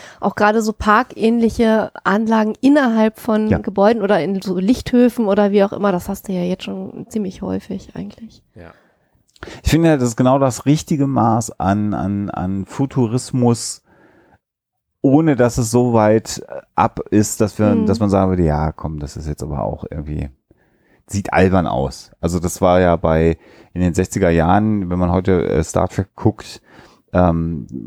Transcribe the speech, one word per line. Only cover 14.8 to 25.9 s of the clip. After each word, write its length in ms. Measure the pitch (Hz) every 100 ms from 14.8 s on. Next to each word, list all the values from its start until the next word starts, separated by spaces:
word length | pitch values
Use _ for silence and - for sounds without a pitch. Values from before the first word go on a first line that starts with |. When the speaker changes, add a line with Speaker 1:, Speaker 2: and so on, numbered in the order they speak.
| _ _ 131
Speaker 2:
ohne 300 | 139 160 131
dass 220 | 120 117
es 120 | 117
so 220 | 120 123
weit, 500 | 117 107 110 - - -
äh, 140 | 67 - -
ab 220 | 110 - -
ist, 320 | 104 107 -
dass 160 | 107 -
wir, 160 | 104
Speaker 1:
Mhm. 100 | -
Speaker 2:
dass 160 | - 98
man 80 | 104
sagen 220 | 98 95
würde, 120 | 92
ja, 300 | 82 76 78
komm, 280 | - 80 78
das 180 | 73 -
ist 100 | 76
jetzt 140 | 73
aber 200 | 71 71
auch 220 | 50 - -
irgendwie, 400 | - 73 76 73 - _ _ _ _ _ _ -
sieht 240 | 101 95
albern 320 | 80 92 92 82
aus. 460 | 64 67 - - _
Also 180 | 87 87
das 220 | 87 -
war 180 | 92 90
ja 160 | 90 85
bei, 400 | 82 80 82 82 _ - _
in 80 | 87
den 100 | 90
sechziger 380 | 82 92 - 92
Jahren, 580 | 85 80 98 107 104 90
wenn 100 | 90
man 140 | 90
heute, 340 | 92 92 92 50
äh, 160 | 50
Star 280 | 82 90 90